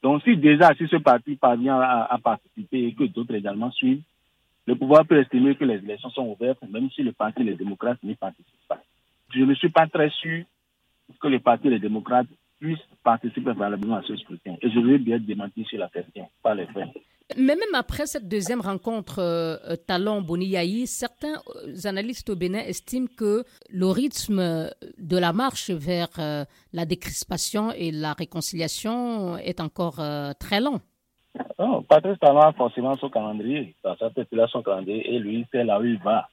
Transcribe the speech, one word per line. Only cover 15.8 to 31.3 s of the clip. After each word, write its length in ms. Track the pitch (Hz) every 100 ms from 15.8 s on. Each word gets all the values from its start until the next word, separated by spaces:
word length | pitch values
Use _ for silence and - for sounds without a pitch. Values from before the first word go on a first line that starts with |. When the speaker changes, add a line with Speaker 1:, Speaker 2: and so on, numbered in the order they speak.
| 90
Speaker 1:
question, 400 | 90 87 - 90 _
pas 140 | 113 104
les 100 | 87
faits. 220 | 98 87 - _ _ _ -
Speaker 2:
Mais 200 | 262 311
même 180 | 453
après 320 | 311 233 - 294
cette 220 | 294 202
deuxième 320 | 208 180 247
rencontre, 580 | 196 196 - 226 - -
euh, 380 | 175 170 165 160 -
euh, 80 | 170
Talon-Boni 680 | - 185 202 208 175 170 190
Yayi, 400 | 190 170 214 247
certains, 480 | - 240 _ 294
euh, 400 | 311 - - - 170
analystes 460 | 202 196 214 254 -
au 60 | 190
Bénin 240 | 180 196
estiment 480 | - 180 - 247 254 -
que 240 | 214 214 247 _ -
le 180 | 185 185
rythme 840 | 190 277 - - 202 175 165 160 - - -
de 200 | 165 180
la 160 | 175
marche 380 | 170 262 - -
vers, 380 | 175 143 175 170 -
euh, 240 | 151 147 139 _ _
la 140 | 170 165
décrispation 840 | 175 - - - 175 - 202 214
et 180 | 233 170
la 220 | 156 156
réconciliation 1300 | 147 160 170 - 165 160 - 214 233 240 226 185 170
est 220 | - 175
encore, 380 | 156 - 170 165
euh, 340 | 151 147 143 143
très 220 | - 202
long. 200 | 262 247 _ _ _ _ _